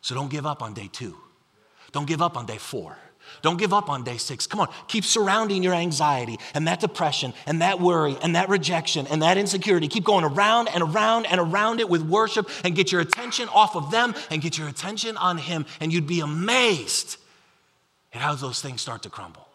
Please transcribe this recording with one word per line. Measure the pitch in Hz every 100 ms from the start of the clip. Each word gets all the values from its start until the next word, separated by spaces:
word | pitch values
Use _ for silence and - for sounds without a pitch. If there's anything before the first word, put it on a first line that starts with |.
So | -
don't | 127 139
give | 151 147
up | 143
on | 117 107
day | 101
two. | - 117 82 - _ _ _ _ _ -
Don't | 143 143
give | 160
up | 170 170
on | 117
day | 110
four. | - 120 82 - - _ - -
Don't | 156 170
give | 202
up | 202 202
on | 139
day | 123 117
six. | - 131 -
Come | 214
on, | 175 - -
keep | 226
surrounding | 190 226 196 208 220 196
your | 185
anxiety | 180 175 147 151 135 120 110 -
and | 147 160
that | 175
depression | 208 - 160 143 135 110 -
and | 160
that | 170 190
worry | 180 170 151 139
and | 165 170
that | 185
rejection | 196 151 175 151 - 135
and | 156
that | 160 190
insecurity. | 202 196 190 185 151
Keep | 226
going | 190 202
around | 160 143 208 226 233
and | 160
around | 165 175 214 226 220
and | 185
around | 170 190 214 233
it | 220
with | 175
worship | 160 190 220 - 202 -
and | 180 170
get | 190
your | 185
attention | 165 - 240 - 233
off | 190 208 180
of | 143
them | 220 240 - -
and | 156
get | 156 151
your | 151
attention | 139 180 214 226 220
on | 180 170
him. | 143 170 143 -
And | 160
you'd | 170 151
be | 175
amazed | 151 151 190 247 240 175 107 - - - _ _ _ _ _ _ _ _ _
at | 120
how | 143 147
those | 131 117
things | 139 123
start | - 113
to | 101
crumble. | - 95 80 -